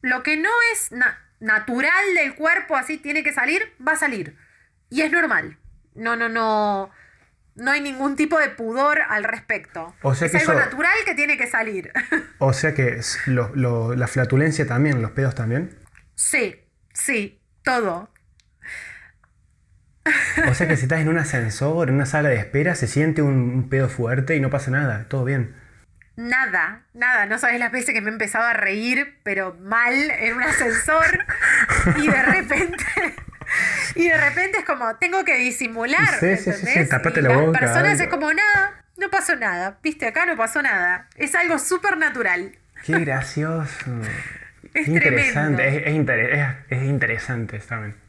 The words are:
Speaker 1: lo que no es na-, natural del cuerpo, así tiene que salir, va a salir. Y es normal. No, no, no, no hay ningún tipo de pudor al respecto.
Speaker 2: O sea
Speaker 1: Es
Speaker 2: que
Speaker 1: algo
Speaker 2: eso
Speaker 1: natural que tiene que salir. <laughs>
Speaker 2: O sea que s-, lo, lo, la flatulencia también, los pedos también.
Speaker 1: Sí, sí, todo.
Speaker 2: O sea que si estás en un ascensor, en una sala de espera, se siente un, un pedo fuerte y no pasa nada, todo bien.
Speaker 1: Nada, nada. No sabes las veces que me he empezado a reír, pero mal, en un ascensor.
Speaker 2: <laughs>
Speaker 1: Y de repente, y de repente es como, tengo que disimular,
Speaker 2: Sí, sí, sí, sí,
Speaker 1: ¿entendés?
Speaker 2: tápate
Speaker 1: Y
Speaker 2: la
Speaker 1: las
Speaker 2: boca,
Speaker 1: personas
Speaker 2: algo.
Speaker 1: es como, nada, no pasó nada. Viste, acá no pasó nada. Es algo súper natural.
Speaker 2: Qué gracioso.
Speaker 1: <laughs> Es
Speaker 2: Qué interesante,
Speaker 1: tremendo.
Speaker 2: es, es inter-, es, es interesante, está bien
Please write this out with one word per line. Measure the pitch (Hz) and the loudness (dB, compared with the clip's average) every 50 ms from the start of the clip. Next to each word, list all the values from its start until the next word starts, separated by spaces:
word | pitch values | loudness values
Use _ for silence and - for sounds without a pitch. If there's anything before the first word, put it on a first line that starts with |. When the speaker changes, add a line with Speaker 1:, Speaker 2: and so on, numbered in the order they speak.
Speaker 1:
lo | - 254 254 254 262 | -2 -2 -2 -2 0
que | 294 311 | -2 -2
no | 302 320 403 453 480 466 466 440 | 0 0 0 2 2 2 2 2
es | - - - | -2 -4 -4
na-, | 214 247 254 240 - - _ _ _ _ | -2 0 0 0 0 -4 _ _ _ _
natural | 226 220 214 214 214 - 240 240 269 302 349 381 403 392 370 | -2 0 0 0 0 -2 -2 0 0 2 2 2 2 2 2
del | 349 302 269 - | 2 0 0 -2
cuerpo, | - 302 320 349 392 381 - 320 | -2 0 0 0 0 0 -2 -2
así | 262 262 - 311 | -2 -2 -2 -8
tiene | 302 - 285 294 311 302 | -8 -6 -4 -4 -2 -2
que | 302 277 | -2 -2
salir, | 277 240 269 320 392 440 440 _ _ 247 | -2 -2 0 0 -2 -2 -4 _ _ -2
va | 285 | -2
a | 311 | 0
salir. | 311 320 285 247 202 165 - - _ - _ _ _ _ _ _ _ _ _ | 0 0 -2 -2 -4 -8 -10 -12 _ -20 _ _ _ _ _ _ _ _ _
Y | 233 269 | -2 -2
es | 311 302 | 0 2
normal. | 330 349 330 294 220 170 - - - _ _ - - - _ _ _ | 2 2 2 2 0 0 -2 -4 -14 _ _ -20 -20 -20 _ _ _
No, | - 226 226 233 | -6 -4 -2 -2
no, | 233 233 | 0 -2
no, | 233 226 233 226 220 214 214 208 208 202 196 196 190 - - - - _ _ _ _ _ _ _ _ _ | -2 0 0 2 2 2 2 2 2 0 -2 -4 -8 -12 -20 -20 -20 _ _ _ _ _ _ _ _ _
no | - 233 262 | -6 -2 0
hay | 285 294 | 0 0
ningún | 285 285 269 254 269 285 277 | 0 -4 -4 -2 -2 -2 0
tipo | 277 302 311 339 320 | 0 0 2 4 2
de | 294 269 | 2 2
pudor | - - 233 220 226 262 277 294 294 311 294 | 0 -6 -6 -4 0 2 2 2 2 2 0
al | - 214 214 202 | 0 -2 -2 -2
respecto. | 226 226 220 - - 226 190 151 - - 175 160 170 - _ | -4 -6 -6 -4 -4 -6 -6 -6 -10 -14 -14 -14 -14 -16 _
Speaker 2:
O | - 139 131 | 0 0 0
sea | - 165 | 2 0
Speaker 1:
Es | 156 | 2
Speaker 2:
que | - 302 | 2 2
Speaker 1:
algo | 320 311 - | 4 4 4
Speaker 2:
eso | - | 4
Speaker 1:
natural | 262 - 247 262 311 349 392 453 427 | 2 0 0 -2 0 2 2 2 0
que | - - | -2 -2
tiene | 254 294 294 294 | -2 0 0 0
que | - 247 | -2 -2
salir. | 240 - 233 220 220 208 190 - - - | -4 -2 -4 -4 -2 -6 -8 -10 -6 -6
<laughs> | 262 247 - - 175 - - - - | -6 -4 -2 -2 -4 -4 -6 -6 0
Speaker 2:
O | 139 135 | 2 2
sea | 127 - - 156 147 | 2 2 0 0 2
que | - 131 123 120 | 2 0 0 0
s-, | 120 117 - - - - - | -2 -6 -6 -4 -4 -2 0
lo, | 131 127 117 107 131 | 0 0 0 0 0
lo, | 139 127 123 120 117 113 113 123 | 0 0 2 2 0 0 0 0
la | 123 123 | -2 -2
flatulencia | 117 - 135 127 127 - 131 147 160 151 156 147 | 0 0 0 0 4 4 4 4 4 2 0 0
también, | 127 120 123 143 151 139 123 113 | 0 2 2 2 2 2 0 0
los | 107 | -2
pedos | - - 135 131 123 | -2 0 0 0 0
también. | - 117 110 117 139 175 185 - - - - _ - - _ _ | 0 -2 0 0 -2 -2 -4 -10 -18 -20 -20 _ -20 -20 _ _
Speaker 1:
Sí, | - - - - 285 233 190 - _ _ _ _ _ _ _ _ | -4 -2 0 0 0 0 -2 -4 _ _ _ _ _ _ _ _
sí, | - - - 269 226 202 202 - _ _ _ _ _ _ | -6 -2 -2 0 -2 -2 -4 -8 _ _ _ _ _ _
todo. | 277 254 247 226 190 165 170 202 - _ _ _ _ _ _ _ _ _ _ - - - - - - - - - - _ _ _ _ _ _ _ _ _ _ _ _ _ _ _ _ _ _ _ 311 311 - - - - - 320 - | 0 0 2 0 0 -2 -4 -8 -12 _ _ _ _ _ _ _ _ _ _ -18 -16 -14 -14 -16 -16 -20 -20 -20 -20 _ _ _ _ _ _ _ _ _ _ _ _ _ _ _ _ _ _ _ 0 0 0 0 0 0 0 2 2
Speaker 2:
O | 127 | 2
sea | - 175 | 2 2
que | 160 160 | 2 2
si | 135 131 | 2 2
estás | 127 160 160 | 0 0 2
en | 156 156 | 2 2
un | 160 | 2
ascensor, | 170 151 - - 127 117 110 104 - 135 143 156 170 170 127 | 0 0 -2 -2 -2 -2 -2 -4 -2 -2 0 0 0 0 2
en | 131 | 2
una | 139 139 | 2 0
sala | 135 - 151 147 147 | 0 0 2 2 4
de | 127 | 2
espera, | 110 101 - - 139 151 180 170 | 2 0 -2 0 0 0 0 0
se | - 131 | 0 -2
siente | 113 - 139 151 160 151 151 | -2 0 2 2 2 2 2
un, | 147 139 135 | 2 4 4
un | 131 123 123 123 131 123 - | 2 2 2 0 0 -2 0
pedo | 135 135 135 | 0 0 0
fuerte | 127 - - 120 113 123 131 131 135 165 | 0 0 -2 -2 0 0 -2 0 0 0
y | 151 | 0
no | 135 131 | 0 0
pasa | 143 135 135 127 | -2 -2 -2 0
nada, | 127 139 147 135 110 104 113 | 0 0 0 0 -2 -4 -6
todo | - - 135 127 | -4 -4 -2 -2
bien. | 127 139 135 120 - - - - - - - _ _ _ _ - _ _ | 0 0 -2 -2 -4 -8 -16 -20 -20 -20 -20 _ _ _ _ -20 _ _
Speaker 1:
Nada, | - 233 240 247 262 262 226 185 180 160 170 208 220 _ _ _ | -12 -6 -2 0 0 0 0 0 0 -2 -2 -4 -10 _ _ _
nada. | 233 240 247 254 226 202 | -2 0 2 2 2 2
No | 202 214 220 | 0 -2 -2
sabes | - 247 240 240 | 0 0 0 0
las | 240 233 | -2 -2
veces | 220 254 240 - 233 | -2 -4 -4 -2 -2
que | 220 | -2
me | 202 214 | -2 -4
he | 220 | -4
empezado | 220 214 202 - 226 233 | -4 -6 -2 0 0 0
a | 233 233 | 2 2
reír, | 220 214 196 196 214 226 240 254 262 285 285 - _ _ | 2 0 0 0 -2 0 0 0 0 -2 -4 -8 _ _
pero | 214 196 190 190 185 175 170 | -4 -4 -2 -4 -4 -8 -12
mal, | 185 196 220 233 240 247 262 269 294 302 | -6 -2 0 2 2 2 2 0 0 0
en | - - 220 233 233 | -2 -2 -2 -2 -2
un | 247 247 | -2 -2
ascensor. | - - - 247 240 226 - - - 311 320 320 330 349 370 - - - - - - - - - - - - - - - | 0 0 0 0 0 0 0 0 2 4 4 4 4 2 0 -2 -4 -4 0 2 2 4 4 2 2 2 2 2 2 2
Speaker 2:
<laughs> | |
Speaker 1:
Y | 294 294 | 4 4
de | 311 285 269 254 | 4 4 4 4
repente, | 247 269 381 - - 294 294 359 339 349 - - - - - 370 277 - - - - - - - - - - - - - - - - - | 4 2 2 2 0 0 0 0 -2 -2 -6 -6 -4 -2 -2 -2 -4 -6 -10 -18 -18 -18 -16 -8 -4 -2 0 0 0 0 -2 -4 -4 0
y | - 339 | 2 2
de | 349 320 | 4 4
repente | 311 302 285 285 - 370 392 392 415 | 4 4 2 2 0 -2 0 0 -2
es | - | -2
como, | - 302 247 247 226 226 | -2 -2 -2 -2 -4 -2
tengo | - 370 349 359 381 381 | -2 -2 0 0 0 2
que | 381 294 | 2 2
disimular, | 254 247 247 247 - 269 233 226 226 226 247 294 349 427 415 320 - | 2 2 0 0 -2 -4 -4 -4 -4 -2 0 2 4 4 4 4 2
Speaker 2:
Sí, | 165 180 196 | 2 2 2
sí, | 185 - | 2 0
sí, | 190 170 | -4 -4
sí, | - 185 | -2 -2
Speaker 1:
¿entendés? | 185 - 175 160 - | 2 2 2 4 4
Speaker 2:
tápate | 135 127 - - - - | 2 0 0 0 0 2
Speaker 1:
Y | 143 | 4
Speaker 2:
la | 131 | 4
Speaker 1:
las | 123 135 | 4 6
Speaker 2:
boca, | 151 160 165 - | 4 4 4 2
Speaker 1:
personas | - 117 - - - 403 415 - | 2 2 2 2 4 4 2 2
Speaker 2:
algo. | 349 | 2
Speaker 1:
es | 339 | 0
como, | 359 302 302 302 - | -2 -2 0 0 2
nada, | 330 415 415 415 403 381 403 415 - _ _ _ | 2 2 4 4 4 2 0 -2 -10 _ _ _
no | - 381 392 | -6 -4 0
pasó | - 392 381 - 339 | 0 0 0 0 -2
nada. | 262 233 202 180 175 180 196 196 _ - | 0 0 -2 -2 -2 -4 -6 -6 _ -6
Viste, | 311 311 - - | -6 -4 -2 -4
acá | 226 220 311 349 | -2 0 0 0
no | 349 330 | 0 0
pasó | 220 226 226 - 302 | 0 -2 -2 0 0
nada. | 285 262 214 190 175 180 180 185 - _ _ | 0 0 0 2 2 2 0 0 -4 _ _
Es | - 294 285 - | -6 -6 -2 0
algo | 359 349 349 330 285 | 0 2 2 0 0
súper | - - 370 339 - 403 381 | 0 0 -2 0 0 0 0
natural. | 320 320 294 - 254 226 190 180 175 - 392 - _ _ _ _ - - | 2 0 0 0 0 0 0 0 0 -2 -8 -12 _ _ _ _ -14 -4
Speaker 2:
Qué | - 160 165 | 0 0 0
gracioso. | 165 143 131 135 131 - - 151 151 156 165 165 151 139 - - - | 2 0 -2 -2 -4 -4 -4 -4 -2 -2 -2 -4 -4 -6 -8 -10 -8
Speaker 1:
<laughs> | 127 123 117 110 107 110 - - - - - - - _ _ - - _ | -8 -6 -6 -6 -6 -8 -8 -10 -12 -14 -16 -20 -20 _ _ -20 -8 _
Es | - 311 | -4 -2
Speaker 2:
Qué | 294 | 2
interesante, | 160 - 294 151 131 - 285 262 - 147 151 156 143 120 | 2 4 4 4 2 2 2 0 0 0 0 0 2 2
Speaker 1:
tremendo. | 131 135 143 147 | 2 0 0 0
Speaker 2:
es, | - | -2
es | 151 151 | 0 0
inter-, | 156 147 123 127 113 113 123 139 | 0 2 0 0 0 0 0 0
es, | 147 147 135 - - - - | 0 0 -2 -4 -8 -8 -6
es | 131 127 131 | -4 -2 -2
interesante, | 135 143 131 127 110 113 107 - - 127 120 113 104 - | 0 0 0 0 -2 -2 -4 -4 -6 -6 -6 -6 -8 -8
está | 104 - - 120 113 | -12 -10 -10 -10 -8
bien | 107 104 104 - _ | -8 -10 -12 -14 _